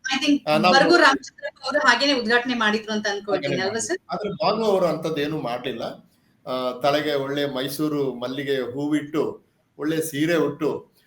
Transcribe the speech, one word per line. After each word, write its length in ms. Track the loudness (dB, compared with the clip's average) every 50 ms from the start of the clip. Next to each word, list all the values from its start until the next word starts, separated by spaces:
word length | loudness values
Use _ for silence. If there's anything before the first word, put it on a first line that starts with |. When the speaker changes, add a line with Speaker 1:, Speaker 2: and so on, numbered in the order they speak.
Speaker 1:
I 260 | -6 -4 -4 0 2
think 240 | 2 2 2 2 2
Speaker 2:
ಆ, 60 | 2
ನಾವು 180 | 4 6 6 6
Speaker 1:
ಬರ್ಗು 220 | 6 6 6 6
ರಾಮಚಂದ್ರಪ್ಪ 640 | 8 6 6 4 2 -4 -12 _ -12 -12 -12 -12 -10 -6
ಅವರು 140 | -2 0 2
ಹಾಗೇನೆ 420 | 4 4 4 4 4 2 2 2
ಉದ್ಘಾಟನೆ 340 | 2 2 2 2 2 0 -2
ಮಾಡಿದ್ರು 380 | 0 0 0 0 0 -2 -2
ಅಂತ 140 | -4 -4 -2 -4
ಅನ್ಕೊಳ್ತೀನಿ, 440 | -6 -6 -4 -4 -4 -2 -2 -2 -2
Speaker 2:
ಹಾಗೇನೆ 140 | -2 -2 -2
Speaker 1:
ಅಲ್ವಾ 120 | -4 -4
ಸರ್? 180 | -4 -4 -6 -6 _ -8
Speaker 2:
ಆದ್ರೆ 200 | -8 -6 -6 -6
ಬಾನು 340 | -4 -2 0 0 0 2 2
ಅವರು 220 | 2 2 2 2
ಅಂಥದ್ದೇನು 540 | 0 0 -2 -4 -4 -2 -2 -2 -2 -2 -4
ಮಾಡ್ಲಿಲ್ಲ. 420 | -4 -4 -6 -4 -6 -6 -8 -6 -8 -10 -10 -14 _ _ _ _ _ _ _ _ -10
ಆ, 340 | -6 -4 -4 -2 -4 -4 0
ತಲೆಗೆ 340 | 0 2 2 2 0 0 -2
ಒಳ್ಳೆ 320 | -2 -2 -2 -2 -2 -2
ಮೈಸೂರು 680 | -2 -2 -4 -4 -4 -4 -2 -2 -2 0 -2 -2 -2 -4
ಮಲ್ಲಿಗೆ 420 | -4 -6 -6 -6 -4 -2 -2 -2
ಹೂವಿಟ್ಟು, 880 | -2 -2 -4 -6 -6 -4 -2 -2 -2 -2 -2 -2 -2 -2 -2 -4 -10 _ _ _ _ _ _ _ -8
ಒಳ್ಳೆ 240 | -4 -4 -2 -2
ಸೀರೆ 340 | -4 -4 -2 -2 0 2 2
ಉಟ್ಟು 560 | 2 2 0 -2 -2 -4 -4 -4 -4 -10 _ _ _ _